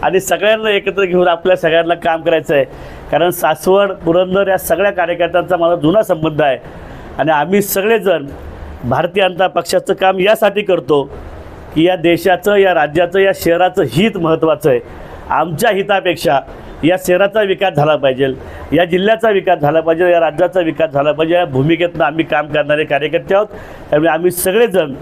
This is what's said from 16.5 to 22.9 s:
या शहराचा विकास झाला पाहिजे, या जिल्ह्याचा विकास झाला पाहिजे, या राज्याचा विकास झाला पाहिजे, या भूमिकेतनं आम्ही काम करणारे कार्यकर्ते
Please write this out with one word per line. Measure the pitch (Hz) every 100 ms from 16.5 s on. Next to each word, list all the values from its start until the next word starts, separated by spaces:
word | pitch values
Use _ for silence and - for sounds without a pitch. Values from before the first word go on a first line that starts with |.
| - - -
या | 147 185 185
शहराचा | 180 202 214
विकास | 202 185 190
झाला | 160 151 147
पाहिजे, | 135 127 135 127 - - -
या | 143 175
जिल्ह्याचा | 180 196 220 226
विकास | 196 180 175
झाला | 147 160
पाहिजे, | 160 165 180
या | 170
राज्याचा | 165 151 180 185
विकास | 165 151 160
झाला | 139 143
पाहिजे, | 147 160 175
या | 175
भूमिकेतनं | 131 143 165 175 165
आम्ही | 156 160 160
काम | 151 151
करणारे | 151 143 151
कार्यकर्ते | 156